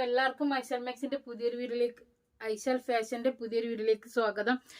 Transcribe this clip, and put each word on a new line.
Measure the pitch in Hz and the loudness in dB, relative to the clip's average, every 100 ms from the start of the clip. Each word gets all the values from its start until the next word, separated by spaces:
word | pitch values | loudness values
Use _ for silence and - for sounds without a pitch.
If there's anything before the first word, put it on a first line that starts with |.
| 247 | 2
എല്ലാവർക്കും | 247 262 254 294 262 | 4 2 2 0 0
ഐശാൽ | 254 247 247 | -2 -4 -4
മാക്സിന്റെ | 240 262 277 254 | -6 -4 -4 -6
പുതിയൊരു | 220 233 240 | -2 -2 -2
വീഡിയോയിലേക്ക്, | 247 240 240 - - _ _ - | -2 0 0 -2 -20 _ _ -10
ഐശാൽ | 220 214 262 254 - | -6 -2 0 0 2
ഫാഷന്റെ | 233 220 240 254 254 | 0 0 -2 -2 -2
പുതിയൊരു | 226 226 233 | -2 -2 0
വീഡിയോയിലേക്ക് | 220 220 214 240 240 | 0 2 2 0 0
സ്വാഗതം. | 220 202 214 254 - - | 2 2 0 0 -2 -20